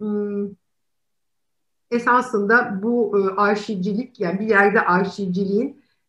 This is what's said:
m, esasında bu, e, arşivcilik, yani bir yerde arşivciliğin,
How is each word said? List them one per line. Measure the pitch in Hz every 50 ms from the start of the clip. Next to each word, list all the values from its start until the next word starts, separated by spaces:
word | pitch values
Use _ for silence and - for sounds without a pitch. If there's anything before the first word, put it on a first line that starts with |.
m, | 214 208 208 208 208 208 202 202 202 202 202 - _ _ _ _ _ _ _ _ _ _ _ _ _ _ _ _ _ _ _ _ _ _ _ _ _ -
esasında | 233 240 233 254 240 254 240 - - 208 202 202 233 247 - - 202 190
bu, | 202 233 240 240 226 202 202 202
e, | 190 190 190 202
arşivcilik, | 202 202 214 208 - - 214 185 180 214 196 214 254 - _ -
yani | 190 175 180 196
bir | 220
yerde | 220 208 196 202 202 196 220
arşivciliğin, | - 175 180 185 196 190 - - 196 180 180 196 196 185 196 214 269 277 - - _ _ _ _ _